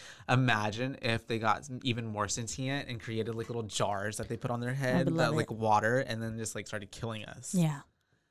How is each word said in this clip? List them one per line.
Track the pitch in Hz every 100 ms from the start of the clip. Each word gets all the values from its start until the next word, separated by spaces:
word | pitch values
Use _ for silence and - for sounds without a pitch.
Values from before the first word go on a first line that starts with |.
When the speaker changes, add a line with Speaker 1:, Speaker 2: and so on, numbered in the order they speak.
| - - -
Speaker 1:
imagine | 123 127 110 107 107 131 135
if | 117 113 -
they | 113
got | 110 87
s-, | 143 127
even | 131 117 113
more | 104 101
sentient | - 113 - 131 139 -
and | 120
created, | 120 110 110
like, | 113 113
little | 117
jars | 107 - 101 98 104 107
that | 113
they | 117
put | 123
on | 120
their | 120
Speaker 2:
I |
Speaker 1:
head | 135 131 151 -
Speaker 2:
would |
Speaker 1:
that, | 165 120
Speaker 2:
love | 113
Speaker 1:
like, | -
Speaker 2:
it. | 107
Speaker 1:
water | 110 107 110 127
and | - 113
then | 113 113
just, | 110
like, | 113 101
started | 107 98
killing | - 117 110
us. | 104 131 -
Speaker 2:
Yeah. | 185 156 147 - _ _ _ _